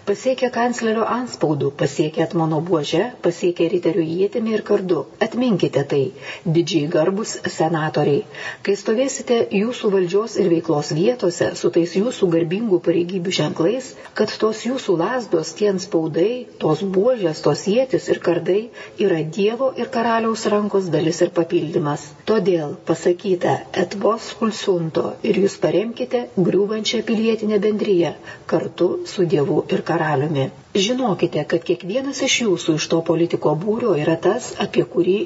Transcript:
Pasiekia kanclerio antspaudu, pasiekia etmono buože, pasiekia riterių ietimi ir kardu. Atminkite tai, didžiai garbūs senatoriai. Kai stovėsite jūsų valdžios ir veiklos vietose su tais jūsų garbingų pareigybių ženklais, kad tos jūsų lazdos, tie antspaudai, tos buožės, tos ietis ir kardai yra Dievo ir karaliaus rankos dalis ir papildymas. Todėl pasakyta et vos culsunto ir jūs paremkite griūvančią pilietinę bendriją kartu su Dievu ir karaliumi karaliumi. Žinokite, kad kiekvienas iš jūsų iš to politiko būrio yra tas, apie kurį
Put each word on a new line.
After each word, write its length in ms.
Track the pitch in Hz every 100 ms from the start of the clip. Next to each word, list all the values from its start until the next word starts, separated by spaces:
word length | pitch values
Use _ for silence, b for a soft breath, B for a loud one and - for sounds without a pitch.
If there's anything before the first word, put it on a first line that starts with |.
Pasiekia 460 | - 202 254 254 247
kanclerio 540 | 240 240 233 226 220
antspaudu, 680 | 214 226 247 - 143 147 139
pasiekia 540 | - 127 - 156 160
etmono 340 | 160 175 160 156
buože, 380 | 170 165 143 160 240 -
pasiekia 480 | - - 185 175 165
riterių 360 | 180 170 175 160
ietimi 460 | 170 196 247 220 220
ir 60 |
kardu. 380 | - 208 185 160 - -
Atminkite 680 | 214 220 254 180 147 127
tai, 160 | 135 143 131 - B B
didžiai 440 | 170 160 156 170 143
garbūs 460 | 156 170 196 220 -
senatoriai. 800 | - - 165 165 151 - 139 143 - B B B
Kai 160 | - 196
stovėsite 640 | - 220 277 - - 233 -
jūsų 420 | 196 220 247 220
valdžios 460 | 196 175 196 226 -
ir 80 | 180
veiklos 460 | 165 - 147 151 156
vietose 540 | 208 247 190 - -
su 180 | - -
tais 240 | 175 170 190
jūsų 320 | 233 - 190
garbingų 500 | 165 165 190 233 175
pareigybių 540 | 175 165 175 190 180 -
ženklais, 540 | 151 - 170 254 - - B
kad 200 | - 208
tos 300 | - 214 214
jūsų 320 | 226 262 - 165
lazdos, 560 | 185 254 208 170 156
tie 160 | - 208
antspaudai, 640 | 190 - 170 160 147 196 247 240
tos 320 | - 160 151 196
buožės, 580 | 185 226 247 170 151
tos 220 | 156 147 -
ietis 400 | 220 262 165 -
ir 160 | 175
kardai 340 | - 170 165 196 233 B B -
yra 240 | 202 160 156
Dievo 460 | 202 202 233 262
ir 180 | 247 233
karaliaus 560 | 233 233 226 226 220 214
rankos 400 | 208 208 196 180
dalis 320 | 156 160 170
ir 140 | 175 -
papildymas. 720 | 165 175 151 180 147 147 - -
Todėl 560 | - 220 185 170 147 -
pasakyta 800 | - 165 190 175 208 180 170 - -
et 280 | - 185 202
vos 320 | 196 226 -
culsunto 760 | - 226 202 - 175 160 - - -
ir 260 | 226 196
jūs 160 | 196 -
paremkite 680 | 165 165 226 226 247 240 247 -
griūvančią 680 | 175 180 202 214 214 226
pilietinę 560 | - 214 220 214 208 208
bendriją 560 | 214 208 214 180 156 - B B
kartu 480 | - - 139 - 175 -
su 260 | - - 170
Dievu 380 | 147 139 151 -
ir 140 | 190
karaliumi 160 | - 165
karaliumi. 520 | 156 139 151 139 135 - - 208
Žinokite, 680 | 196 254 247 180 170 165 147
kad 140 | 165 -
kiekvienas 560 | 175 180 233 277 269
iš 200 | 269 - 233
jūsų 320 | 170 - 156
iš 100 | -
to 100 | 165
politiko 540 | 165 160 165 - 160 156
būrio 380 | 208 226 240 156
yra 180 | 156 165
tas, 320 | 180 233 - -
apie 240 | 196 - 151
kurį 320 | - 175 202